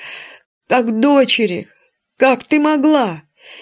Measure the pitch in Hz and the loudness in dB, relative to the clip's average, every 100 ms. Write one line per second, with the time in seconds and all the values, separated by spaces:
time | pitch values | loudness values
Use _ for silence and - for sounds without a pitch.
0 | - - - - _ _ - 247 233 220 | -20 -18 -20 -20 _ _ -4 -2 -2 0
1 | 277 285 254 - 214 170 - _ _ _ | 2 2 2 0 -2 -4 -12 _ _ _
2 | _ - 269 254 - 302 294 302 294 302 | _ -2 0 0 0 0 0 0 2 2
3 | 220 160 - _ - - | 0 -6 -16 _ -20 -20